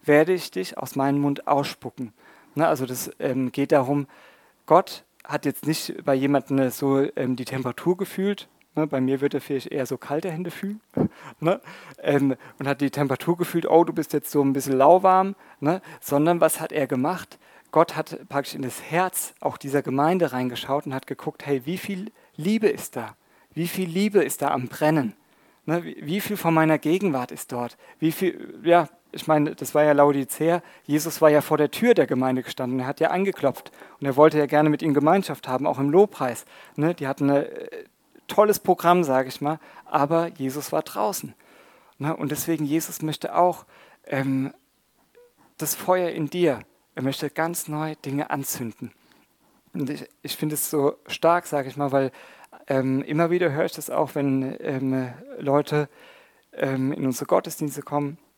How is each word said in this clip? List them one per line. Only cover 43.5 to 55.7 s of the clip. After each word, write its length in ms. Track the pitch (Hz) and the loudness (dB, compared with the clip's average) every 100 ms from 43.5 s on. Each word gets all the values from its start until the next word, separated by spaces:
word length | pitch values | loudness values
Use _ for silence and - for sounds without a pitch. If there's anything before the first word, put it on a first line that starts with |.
| 170 - - - _ - | 2 -12 -20 -20 _ -6
ähm, 480 | 139 135 135 135 - _ _ _ _ _ _ _ _ _ _ | -2 0 0 -2 -8 _ _ _ _ _ _ _ _ _ _
das 160 | 156 | -6
Feuer 360 | - - 185 175 | -6 0 2 2
in 200 | - 147 | -4 -4
dir, 300 | 180 175 117 - _ _ | 2 2 2 -6 _ _
er 80 | - | -6
möchte 300 | 131 135 147 | -4 -4 -6
ganz 360 | - 165 170 - | -4 -4 -4 -6
neue 280 | 151 156 151 | -6 -6 -8
Dinge 340 | 143 139 151 | -6 -4 -4
anzünden. 600 | 143 139 - 117 - - _ _ _ _ _ _ _ _ | -4 -6 -6 -8 -10 -16 _ _ _ _ _ _ _ _
Und 160 | - 135 | -6 -6
ich, 180 | 147 135 _ | -6 -12 _
ich 140 | 143 - | -12 -6
finde 180 | 156 | -4
es 160 | 151 - | -4 -2
so 280 | 156 139 - - | 2 0 0 -10
stark, 400 | - 165 175 - | 0 2 2 0
sag 180 | 147 131 | -6 -4
ich 120 | 127 | -4
mal, 140 | 143 | 0
weil, 200 | 139 135 - - - - - - | 0 0 -4 -20 -20 -20 -20 -4
ähm, 340 | 135 131 131 | -2 0 -2
immer 300 | - 151 170 | -2 0 0
wieder 200 | 180 175 | 2 0
höre 140 | 143 170 | 0 -4
ich 60 | |
das 180 | - - | -4 -6
auch, 240 | 127 151 | -2 -2
wenn, 420 | - 139 135 131 - | 0 0 0 -2 -6
ähm, 520 | - 135 135 131 127 127 262 277 | -6 -4 -2 -2 -4 -10 -18 -8
Leute, 500 | 143 143 147 | 0 2 2